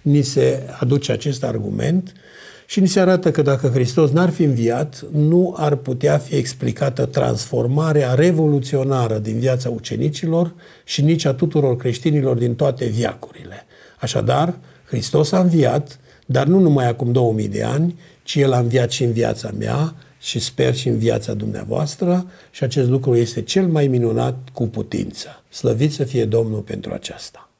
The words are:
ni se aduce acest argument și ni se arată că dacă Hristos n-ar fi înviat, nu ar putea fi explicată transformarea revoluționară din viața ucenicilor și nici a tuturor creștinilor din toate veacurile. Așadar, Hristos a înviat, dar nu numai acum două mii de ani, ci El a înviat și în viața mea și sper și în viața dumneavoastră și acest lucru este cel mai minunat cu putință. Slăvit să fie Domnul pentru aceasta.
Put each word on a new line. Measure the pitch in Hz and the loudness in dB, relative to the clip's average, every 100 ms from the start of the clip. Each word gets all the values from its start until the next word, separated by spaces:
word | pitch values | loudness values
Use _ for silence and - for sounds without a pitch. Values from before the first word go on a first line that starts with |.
ni | 147 147 | 4 2
se | 127 135 131 131 - - | 2 2 2 0 -6 -4
aduce | 127 139 - | 0 0 0
acest | 113 147 131 | -4 -2 -4
argument | 123 113 101 101 127 180 185 - - - - - - | -4 -4 -4 -2 0 0 -2 -18 -20 -20 -20 -20 -6
și | - | 0
ni | 185 | 2
se | 202 | 4
arată | 185 180 180 | 4 4 2
că | 151 | 2
dacă | 139 135 139 | 2 2 2
Hristos | 127 123 - 151 | 2 2 2 4
n-ar | 151 180 | 4 2
fi | 160 | 2
înviat, | 156 120 113 120 151 - - | 2 2 0 0 -4 -8 -6
nu | 151 151 175 180 - | 0 4 4 2 0
ar | 151 135 | 0 0
putea | 131 127 143 147 | -2 -2 0 0
fi | - 143 | 0 -2
explicată | 127 - 123 - 139 131 127 | -2 -4 -4 -2 -2 -2 -2
transformarea | 139 127 113 - 123 120 143 160 147 127 | 0 0 -2 -2 -2 0 0 2 2 2
revoluționară | 127 170 160 156 143 127 139 135 131 117 110 | 4 4 4 2 2 0 -2 0 0 0 -2
din | 107 110 | -2 -2
viața | 131 127 127 | 0 0 -2
ucenicilor | 117 - 113 143 147 165 165 170 - - - | -6 -6 -2 -2 -2 -2 0 0 -4 -20 -20
și | - - | -8 0
nici | 147 165 147 | 2 2 0
a | |
tuturor | 131 160 151 139 123 | 0 0 2 0 0
creștinilor | 127 120 165 147 135 120 | -2 -2 0 2 2 0
din | 123 120 | 0 0
toate | 139 127 123 | 0 0 -4
veacurile. | 107 113 - - - 87 92 - - - _ | -2 -2 -4 -16 -18 -18 -20 -20 -20 -20 _
Așadar, | 120 123 107 131 170 175 - - _ | -4 -2 0 2 0 -4 -14 -20 _
Hristos | 123 - 151 151 | -6 0 0 2
a | 185 | 4
înviat, | 180 165 123 127 147 - _ - - | 4 4 4 2 -4 -16 _ -20 -2
dar | 131 135 | 0 4
nu | 190 | 4
numai | 175 139 123 | 6 4 2
acum | 117 120 | 0 0
două | 127 120 | 2 2
mii | 110 104 | 0 -2
de | 104 | -4
ani, | 110 139 170 170 - _ | -2 0 -2 -4 -20 _
ci | - 147 | -6 0
El | 135 | 2
a | 123 | 2
înviat | 120 127 120 | 2 0 0
și | - | 0
în | 120 | -2
viața | 113 113 110 110 104 | 0 -2 -2 -8 -6
mea | 107 127 160 - - _ | -4 -2 -2 -6 -20 _
și | - 123 | -8 -6
sper | - - 127 127 | -6 0 0 0
și | 131 | -2
în | 113 | 0
viața | 113 113 110 | 0 0 -4
dumneavoastră | 107 107 101 101 113 147 - 175 180 180 - - | -6 -6 -8 -6 -4 -4 -4 0 0 -2 -16 -20
și | - | -6
acest | 131 147 123 | -2 0 2
lucru | 131 131 117 | 2 2 2
este | 117 - | 0 -4
cel | 104 190 185 | -2 0 2
mai | 156 143 | 2 2
minunat | 127 117 113 123 127 - | 2 0 0 -2 -4 -12
cu | - 113 | -6 -4
putință. | 110 - - - - - - _ | -4 -6 -6 -6 -10 -16 -18 _
Slăvit | - 123 113 151 | -4 -2 2 0
să | 143 | 0
fie | 131 131 110 | -2 0 0
Domnul | 113 110 107 | 0 0 -4
pentru | 98 98 - | -8 -10 -8
aceasta. | - - - - - - | -10 -12 -14 -16 -20 -20